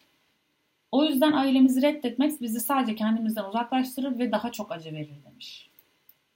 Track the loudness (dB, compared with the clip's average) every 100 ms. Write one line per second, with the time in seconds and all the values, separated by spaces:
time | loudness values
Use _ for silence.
0 | _ _ _ _ _ _ _ _ _ 0
1 | 2 4 4 4 4 6 6 6 2 0
2 | -2 0 0 0 -6 -6 -2 0 0 0
3 | 0 0 0 -4 -4 -4 -2 -2 -2 -4
4 | -4 -2 -2 -2 -4 -8 -10 -10 -10 -10
5 | -10 -14 -20 -20 -20 -20 -20 _ _ _
6 | _ _ _